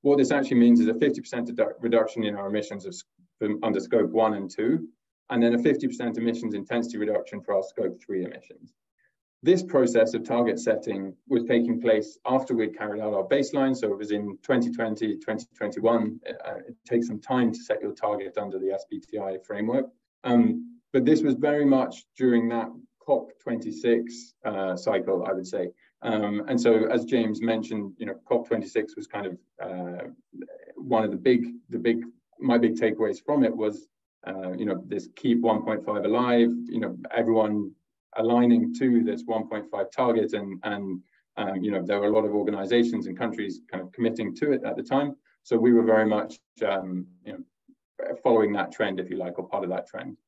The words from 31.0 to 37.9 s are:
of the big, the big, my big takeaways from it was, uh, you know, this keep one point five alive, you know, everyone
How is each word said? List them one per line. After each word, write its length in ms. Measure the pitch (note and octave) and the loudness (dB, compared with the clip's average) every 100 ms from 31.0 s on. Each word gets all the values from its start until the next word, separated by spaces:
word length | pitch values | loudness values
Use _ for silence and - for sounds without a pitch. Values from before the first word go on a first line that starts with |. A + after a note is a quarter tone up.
of 60 | G#2+ | 0
the 60 | G2 | 0
big, 320 | C3 B2 A#2+ - _ | 4 4 2 -8 _
the 100 | A#2 | -2
big, 260 | A#2 A#2 - _ _ _ | 0 0 -4 _ _ _
my 180 | C3 A#2+ | 2 4
big 200 | A2+ G#2+ | 2 2
takeaways 420 | A2 G#2 G#2+ F#2+ | -2 0 -2 -2
from 200 | - D3 | -2 2
it 100 | A#2 | 2
was, 340 | A2 G#2+ G#2 - _ _ _ - | 2 -4 -4 -16 _ _ _ -12
uh, 260 | F#2+ F#2 | -8 -8
you 120 | F#2 | -6
know, 180 | G#2 F2+ - | -4 -4 -6
this 220 | G2+ - - | -8 -8 -4
keep 240 | B2+ A#2 | 2 4
one 220 | A2+ G#2+ | 4 2
point 220 | A2+ G#2+ | 0 -4
five 200 | - G#2 | -2 -2
alive, 460 | G#2 A#2+ B2 A#2+ A#2 A#2 - | 0 2 4 4 4 2 -4
you 140 | A#2 | -4
know, 160 | G2+ F2+ - | -4 -8 -6
everyone 580 | A#2 A#2 A2+ G#2+ G#2+ G2+ - _ | -2 2 2 2 0 -4 -12 _